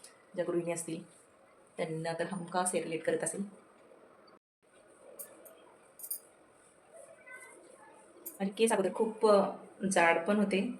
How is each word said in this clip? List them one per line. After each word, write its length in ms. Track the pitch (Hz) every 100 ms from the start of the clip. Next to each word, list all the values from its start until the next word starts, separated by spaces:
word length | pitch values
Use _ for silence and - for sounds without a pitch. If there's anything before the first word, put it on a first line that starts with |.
| - - - 180
ज्या 100 | 175
गृहिणी 240 | 175 165
असतील 360 | 170 - 165 - - - - - - - -
त्यांना 360 | 170 160 165
तर 100 | 165 170
हमखास 400 | 180 170 185 185
हे 100 | 175
रिलेट 200 | 160 160
करत 200 | - 160
असेल. 200 | 156 - 202 - - - - - - - - - _ _ _ - - - - - - - - - - - - - - - - - - - - - - - - - 1017 988 988 988 - - - - - - - -
आणि 100 | 196
केस 220 | 208 226
अगोदर 220 | 208 185
खूप, 340 | - 226 - 220
अ, 220 | 202 - - - - 190
जाड 280 | 180 170 170
पण 160 | - 214
होते, 340 | 196 190 -